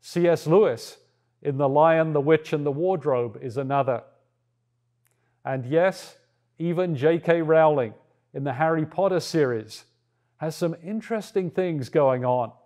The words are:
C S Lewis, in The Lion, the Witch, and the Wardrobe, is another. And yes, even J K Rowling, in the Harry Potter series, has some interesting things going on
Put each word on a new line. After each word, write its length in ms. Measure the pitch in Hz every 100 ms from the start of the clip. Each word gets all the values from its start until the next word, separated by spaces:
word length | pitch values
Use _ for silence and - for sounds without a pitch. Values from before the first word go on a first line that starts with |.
C 260 | - - 175
S 200 | 160 151
Lewis, 520 | 175 202 117 - - _ _ _ _
in 160 | 147 135
The 100 | 143
Lion, 440 | 139 160 160 160
the 80 | 151
Witch, 320 | 139 156 156
and 120 | 156
the 80 | 147
Wardrobe, 640 | 139 180 190 143 127 120 113
is 140 | 135 117
another. 460 | 135 139 131 117 - _ _ _ _ _ _ _ _ _ _ _ _ _
And 200 | 135 135 123
yes, 500 | 156 185 180 - - _ _ _ _
even 380 | 170 170 180 147
J 220 | 147 165
K 220 | - 170
Rowling, 520 | 160 160 160 147 117 107 _ _ _
in 100 | 147
the 100 | 139
Harry 320 | 123 160 165 156
Potter 340 | - 190 180
series, 640 | 156 165 139 117 107 - _ _ _ _ _ _
has 180 | 156 156
some 180 | 170 165
interesting 680 | 165 220 - 226 202 - 180
things 380 | - 185 156 123
going 360 | 160 139 127
on 280 | 123 127 117 -